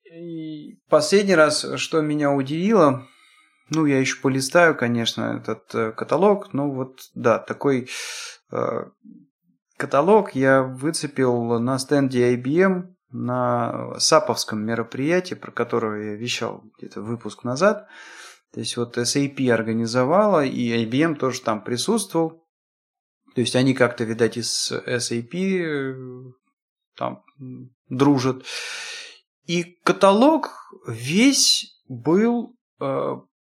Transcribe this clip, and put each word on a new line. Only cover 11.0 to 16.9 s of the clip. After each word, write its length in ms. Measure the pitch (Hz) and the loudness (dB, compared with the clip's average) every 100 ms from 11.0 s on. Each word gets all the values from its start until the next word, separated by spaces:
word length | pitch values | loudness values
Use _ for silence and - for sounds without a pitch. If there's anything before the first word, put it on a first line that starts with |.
| 147 - 131 123 117 117 | -6 0 2 2 0 0
на 180 | 120 131 | 0 -2
стенде 460 | 131 143 135 123 120 | 0 2 2 2 2
I 60 | 123 | 2
B 140 | 127 156 | 0 2
M 340 | 190 185 180 _ _ | 2 0 -6 _ _
на 840 | 120 120 123 123 120 117 117 - - | -8 -4 -2 0 0 -2 -6 -8 -4
саповском 680 | - 160 151 113 - 107 | 2 2 2 -2 -4 -6
мероприятии, 680 | 107 117 113 123 143 180 180 - | -4 -4 -4 -4 -2 -2 -2 -10
про 160 | - | -10
которое 600 | - 117 120 110 107 107 | -6 -2 -2 -2 -4 -6
я 40 | 104 | -8
вещал 480 | 120 - 113 101 107 _ | -6 -6 -6 -8 -16 _
где-то 220 | 101 | -16